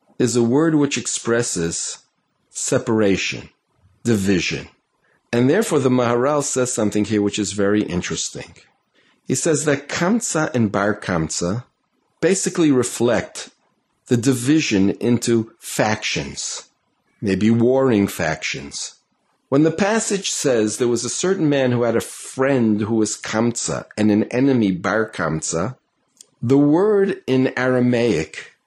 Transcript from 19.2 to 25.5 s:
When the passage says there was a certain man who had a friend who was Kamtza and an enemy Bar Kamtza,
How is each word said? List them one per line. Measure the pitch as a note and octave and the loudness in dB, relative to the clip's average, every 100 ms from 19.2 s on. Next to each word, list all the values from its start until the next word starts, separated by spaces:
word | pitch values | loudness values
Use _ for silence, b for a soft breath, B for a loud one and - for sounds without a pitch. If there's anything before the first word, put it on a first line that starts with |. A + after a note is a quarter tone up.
| _ _ - | _ _ -2
When | C#3 | 2
the | D#3 | 2
passage | D#3+ G3+ A3 - G3 G3 | 2 0 0 -2 -4 -4
says | - C#3+ A#2+ G#2+ G#2 | -4 0 2 0 0
there | A#2+ | 0
was | A#2 A#2+ | 0 -4
a | |
certain | - F3+ G3 D#3 | -4 -2 0 0
man | C#3+ C3 | 2 2
who | A#2+ | 0
had | A#2+ A2+ | 0 0
a | |
friend | - - - - C3 C#3 A2+ G#2+ | -2 -10 -12 -2 2 2 2 2
who | G#2+ A2+ | 0 0
was | G#2+ - | 0 -2
Kamtza | - A2 A#2 A2+ - C#2 - - | -4 0 0 -2 -4 -6 -6 0
and | G#2+ | 4
an | G#2 G#2+ | 4 2
enemy | A#2+ C#3 B2+ G#2 | 0 2 4 2
Bar | F2+ F#2+ G#2+ A2 | 0 0 0 -2
Kamtza, | - E2 D#2 - | -2 -4 -4 -4